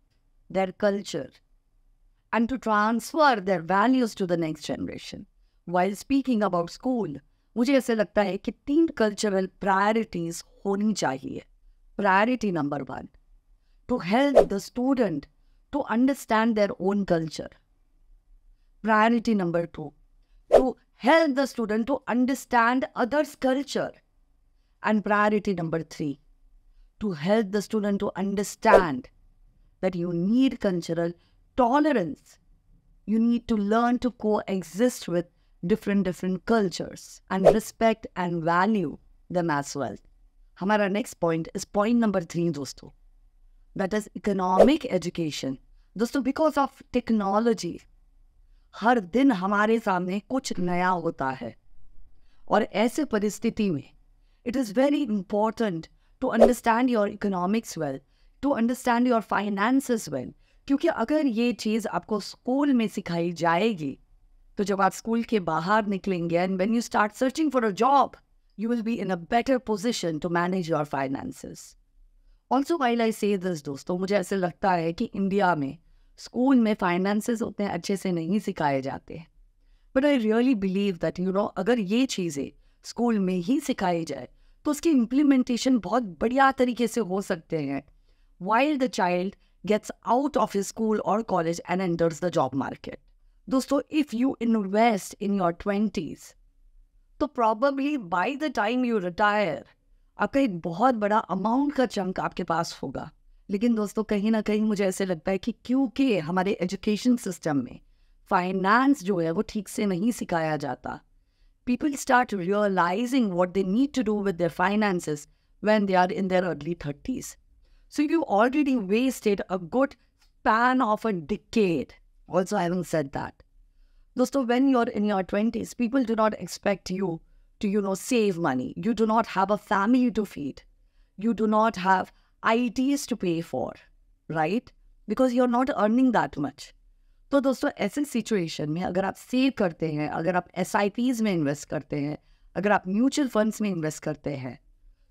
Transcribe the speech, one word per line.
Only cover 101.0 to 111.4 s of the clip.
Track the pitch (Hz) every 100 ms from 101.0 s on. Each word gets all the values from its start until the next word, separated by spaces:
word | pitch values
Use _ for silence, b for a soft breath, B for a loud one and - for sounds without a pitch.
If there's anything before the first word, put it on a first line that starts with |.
| 208 214
अमाउंट | - 190 202 254 294
का | 285 247
चंक | - 185 185
आपके | 160 -
पास | 180 165 165 -
होगा। | 143 131 156 - _ - -
लेकिन | 196 240 226
दोस्तों, | 208 -
कहीं | 214 208 208
ना | 220
कहीं | 214 208
मुझे | 214 202 190
ऐसे | 190 190
लगता | 170 -
है | 190
कि | - - -
क्योंकि | 254 269 - 269 214
हमारे | 151 185 185
एजुकेशन | - 180 196 - 214 247 240
सिस्टम | - 175 165 143
में | 120 - - _ _ _ _
फाइनेंस | 196 180 190 190 226 269 277
जो | 185 185
है | 165
वो | 170
ठीक | 214 214 196
से | - 208
नहीं | 175 226
सिखाया | - 190 170 160 151
जाता, | 143 127 - 120 - _ _ _